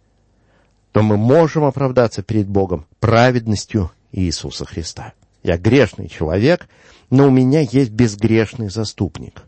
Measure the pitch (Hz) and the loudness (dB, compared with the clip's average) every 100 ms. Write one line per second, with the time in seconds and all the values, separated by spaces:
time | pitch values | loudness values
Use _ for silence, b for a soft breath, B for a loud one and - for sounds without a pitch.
0 | _ _ _ _ _ _ _ _ _ 107 | _ _ _ _ _ _ _ _ _ 0
1 | 107 104 113 151 160 160 147 127 135 127 | 0 2 4 4 2 2 -2 0 -2 0
2 | 113 - - 110 101 98 95 87 - - | 0 -2 -6 -4 0 0 -2 -4 -10 -4
3 | - 113 123 123 113 104 - 113 87 _ | 0 4 4 2 -2 -4 -2 -4 -4 _
4 | _ - 90 76 69 - 69 - 82 - | _ -4 -4 -4 -10 -12 -12 -10 -12 -12
5 | - - _ _ 101 87 90 131 120 - | -18 -20 _ _ -4 -2 2 4 2 -2
6 | 95 - 78 90 123 175 - b b b | -14 -8 -4 0 0 0 -4 b b b
7 | b 127 139 131 127 147 135 123 131 107 | b 4 4 4 4 2 0 0 0 2
8 | 123 101 110 113 110 - 107 95 104 - | 0 2 0 2 0 -4 -8 -6 -8 -6
9 | 92 69 64 - | -6 -8 -16 -18